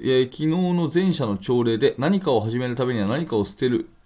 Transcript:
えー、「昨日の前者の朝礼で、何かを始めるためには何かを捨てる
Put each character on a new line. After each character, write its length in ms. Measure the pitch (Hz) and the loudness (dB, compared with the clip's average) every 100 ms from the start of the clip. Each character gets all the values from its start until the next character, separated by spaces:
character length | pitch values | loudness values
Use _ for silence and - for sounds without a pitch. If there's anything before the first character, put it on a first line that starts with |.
え 200 | 127 131 | 0 2
ー、 20 | 131 | 0
「昨 100 | - | -2
日 80 | 156 | -2
の 420 | 170 180 175 160 | 0 0 0 0
前 200 | 170 190 | 0 0
者 120 | 160 | 0
の 120 | 117 101 | -2 -2
朝 260 | - 123 | 0 2
礼 160 | 120 113 | 2 2
で、 160 | 135 - | 0 0
何 200 | 147 196 | 0 0
か 140 | 165 | 2
を 80 | 117 | 0
始 180 | 110 123 | 0 -2
め 80 | 127 | -4
る 80 | |
た 100 | 120 | -2
め 100 | 127 | -2
に 60 | 117 | 0
は 60 | 98 | -2
何 200 | 139 165 | -2 -2
か 100 | 110 | -2
を 80 | |
捨 100 | 98 | -2
て 140 | - 127 | -2 -2
る 220 | 113 - - | 0 -4 -16